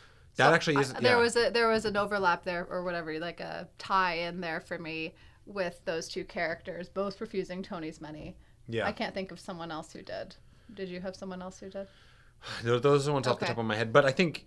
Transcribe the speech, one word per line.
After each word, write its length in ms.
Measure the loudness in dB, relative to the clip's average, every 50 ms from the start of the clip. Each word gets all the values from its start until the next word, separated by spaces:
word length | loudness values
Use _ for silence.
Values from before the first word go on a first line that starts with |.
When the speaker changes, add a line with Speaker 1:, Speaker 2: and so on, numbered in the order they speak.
| -20 -20 -20 -20 -20 -16 2
Speaker 1:
that 140 | 6 8 8
Speaker 2:
So, 40 | 8
Speaker 1:
actually 220 | 6 4 4 2
Speaker 2:
I, 40 | 2 2
Speaker 1:
is, 100 | 0 -2
Speaker 2:
there 240 | 2 4 6 6
Speaker 1:
yeah. 0 |
Speaker 2:
was 180 | 6 6 4 4
a, 140 | 4 2 4
there 160 | 4 4 4
was 180 | 4 4 2 0
an 120 | 0 0
overlap 480 | 0 0 0 0 2 4 2 2 2 -2
there 200 | -4 -4 -4 -4 -4
or 140 | -6 -6 -4
whatever, 340 | -4 -4 -4 -6 -6 -6 -6
like 220 | -6 -8 -8 -10
a 260 | -10 -8 -8 -10 -10 -12 -16 -16
tie 360 | -4 0 2 2 4 2 0 0
in 220 | -2 -4 -4 -6
there 200 | -4 -4 -4 -4
for 180 | -6 -6 -8 -8
me 380 | -8 -8 -6 -6 -6 -8 -10 -14 -20 -20 -20 _ -20
with 380 | -12 -6 -4 -4 -4 -4 -6 -6
those 220 | -4 -4 -4 -4
two 180 | -6 -8 -8 -8
characters, 640 | -8 -4 -4 -2 -2 -2 -4 -8 -10 -10 -10 -10 -8
both 320 | -4 -4 -4 -4 -4 -8
refusing 400 | -10 -6 -4 -6 -4 -4 -6 -8 -8
Tony's 360 | -8 -8 -8 -8 -8 -8 -10
money. 360 | -12 -14 -12 -12 -14 -14 -16 -18 -20 -20 -20 _ -12 -4
Speaker 1:
Yeah. 180 | -2 0 0
Speaker 2:
I 60 | 0 -2
can't 220 | -2 -6 -6 -4
think 180 | -6 -8 -8 -10
of 80 | -14
someone 320 | -12 -12 -10 -10 -8 -8 -8
else 200 | -8 -10 -10 -14
who 100 | -16 -12
did. 340 | -10 -10 -10 -10 -10 -14 -20 -20 -20 -20 -20 -20 -20 -12
Did 160 | -10 -10 -8
you 100 | -8 -8
have 160 | -8 -10 -10
someone 240 | -10 -10 -10 -10 -10
else 180 | -10 -12 -12 -12
who 120 | -16 -12
did? 180 | -10 -10 -12 -12 -14 -20 -20 -20 -20 -20 -20 -20
Speaker 1:
<sighs> 320 | _ -16 -12 -10 -10 -4 0
Tho-, 160 | 2 2 4
those 260 | 6 6 6 6 4
are 20 |
the 60 | 2 0
ones 120 | 2 2
off 120 | 2 0 0
the 80 | 0
Speaker 2:
Okay. 80 | -2 -2
Speaker 1:
top 40 | 0
of 60 | 0
my 100 | 0 2
head. 160 | 0 0 6
But 140 | 6 6 6
I 80 | 6 4
think, 320 | 4 2 2 2 -4 -6